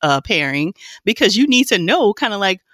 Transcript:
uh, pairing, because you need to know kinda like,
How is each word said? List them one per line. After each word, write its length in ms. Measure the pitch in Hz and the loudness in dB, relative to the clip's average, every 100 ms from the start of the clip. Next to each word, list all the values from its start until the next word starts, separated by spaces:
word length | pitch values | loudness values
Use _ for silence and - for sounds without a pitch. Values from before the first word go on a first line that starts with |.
uh, 180 | 147 139 | 0 0
pairing, 520 | - 180 143 143 156 - - - | 0 -2 -2 -2 -4 -6 -20 -8
because 320 | - 247 208 208 | -4 0 2 2
you 120 | 294 | 2
need 180 | 247 254 | 2 2
to 120 | 208 | 0
know 340 | 170 311 233 | 0 2 0
kinda 260 | - 247 202 | 0 -4 -2
like, 220 | 196 185 _ | -2 -4 _